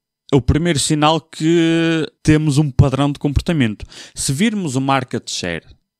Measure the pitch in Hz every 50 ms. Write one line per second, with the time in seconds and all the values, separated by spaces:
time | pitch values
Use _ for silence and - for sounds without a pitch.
0 | _ _ _ _ _ _ 143 135 - - 147 147 170 175 156 135 - - 156 151
1 | 151 151 165 156 - _ - - 156 160 170 170 165 165 165 165 165 165 165 160
2 | 151 - - _ - 156 151 151 156 156 131 143 156 139 - - 127 135 127 131
3 | 143 143 139 - - 147 135 - - - 170 147 123 107 104 - - - - -
4 | - - - - - - 135 143 214 233 214 202 185 147 123 135 135 139 135 131
5 | 123 - - 110 - - - - - 87 85 80 - - - _ _ _ _